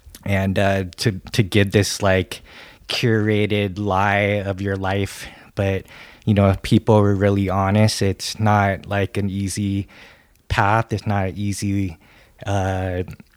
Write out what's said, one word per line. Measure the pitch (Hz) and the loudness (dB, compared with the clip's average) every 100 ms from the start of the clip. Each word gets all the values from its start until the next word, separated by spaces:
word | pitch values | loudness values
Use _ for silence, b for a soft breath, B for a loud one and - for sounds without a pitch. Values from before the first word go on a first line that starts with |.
| - - | -20 -12
and, | - 98 95 95 | -4 0 0 2
uh, | 98 98 92 - | 2 0 -4 -4
to, | 120 92 - | -4 -4 -4
to | - | -2
give | 95 104 98 | 0 2 4
this, | 104 98 - | 2 0 0
like, | 98 92 90 - B B B B - | 0 0 -2 -10 B B B B -8
curated | - 120 110 107 107 104 104 101 90 | -2 0 2 2 0 0 0 -2 -4
lie | 104 92 101 101 101 104 98 | -2 0 2 2 0 0 -4
of | 92 | -4
your | 98 98 | -4 -4
life. | 95 98 98 - - B B - | -2 -2 -4 -6 -16 B B -4
But, | 98 95 - B B B | -2 -2 -6 B B B
you | - | 0
know, | 101 98 | 4 4
if | 95 | 2
people | - 110 - 107 | 2 2 6 4
were | 101 98 | 4 4
really | 101 101 98 | 2 2 0
honest, | 95 95 104 107 - | 0 2 4 2 2
it's | 98 95 - - | -2 -2 -8 -2
not, | 107 104 98 95 - | 2 2 2 -2 -4
like, | 101 95 - | -4 -2 -4
an | 98 | -4
easy | 98 98 98 101 98 101 B B B B B - | -4 -6 -4 -4 -4 -6 B B B B B -4
path. | - 101 110 - | 0 2 2 0
It's | 104 - | -4 -2
not | 101 95 | -2 -2
an | 90 | -4
easy, | 101 95 104 98 95 82 b b b _ - | -6 -4 -4 -2 -4 -8 b b b _ -4
uh, | 101 95 95 92 90 90 78 - | -2 -2 -4 -4 -6 -8 -12 -20